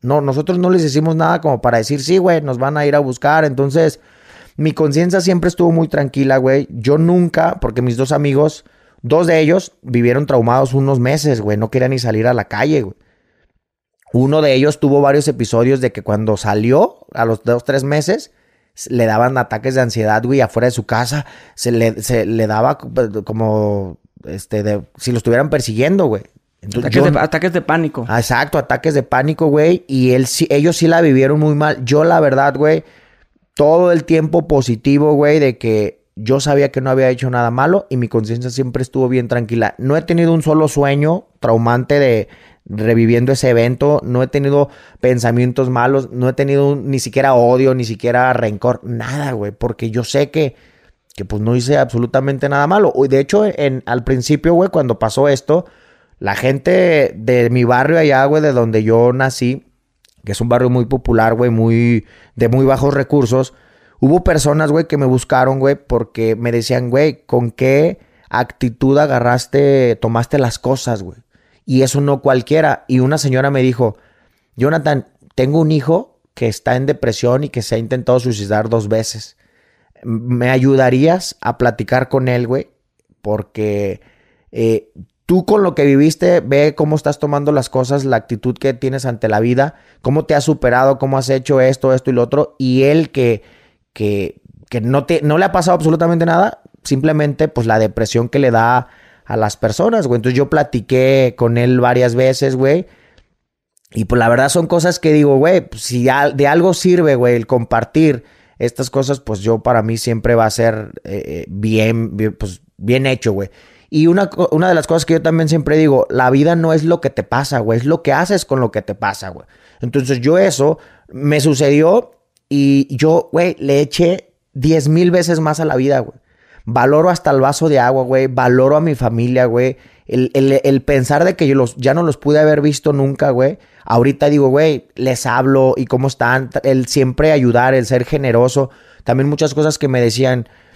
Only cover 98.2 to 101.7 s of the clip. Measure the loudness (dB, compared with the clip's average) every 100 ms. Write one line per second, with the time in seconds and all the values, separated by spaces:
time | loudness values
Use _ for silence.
98.2 | -2 0 2 2 2 0 -2 _ _ _
99.2 | _ -4 -4 -2 -4 -2 0 0 0 -2
100.2 | 0 0 0 0 0 -4 -2 0 2 2
101.2 | 2 0 0 0 2